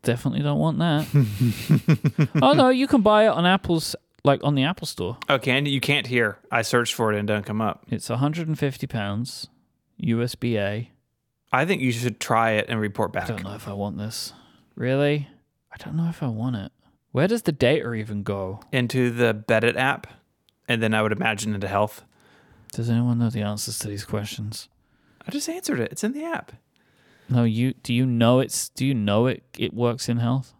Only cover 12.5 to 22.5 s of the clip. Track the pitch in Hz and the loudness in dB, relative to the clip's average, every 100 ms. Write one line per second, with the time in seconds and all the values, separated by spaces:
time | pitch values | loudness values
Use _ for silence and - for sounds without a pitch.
12.5 | 107 - 113 107 104 104 - 90 107 95 | 2 -2 -4 -4 -2 -4 -4 -6 -8 -10
13.5 | 104 - 101 101 87 104 - - - _ | -12 -10 -8 -6 -6 -8 -8 -12 -14 _
14.5 | _ _ - 123 135 143 147 143 - _ | _ _ -8 -2 0 2 0 -4 -16 _
15.5 | _ _ - - 156 165 165 135 110 123 | _ _ -16 -6 -2 -2 -2 -4 -4 -4
16.5 | 117 95 _ _ _ _ 127 175 226 - | -4 -8 _ _ _ _ 0 2 2 -2
17.5 | 147 123 156 120 113 107 104 101 101 95 | 2 2 2 0 -6 -4 -6 -4 -4 -4
18.5 | 101 - 131 120 131 123 117 120 107 107 | -8 -4 -2 0 2 0 2 0 0 2
19.5 | 113 117 - 131 139 - - _ _ _ | 2 4 2 0 -2 -8 -20 _ _ _
20.5 | _ - 117 110 110 107 107 113 104 107 | _ -4 0 2 2 2 0 -2 -2 -4
21.5 | 101 95 101 107 - _ _ _ _ _ | -4 -2 0 0 -4 _ _ _ _ _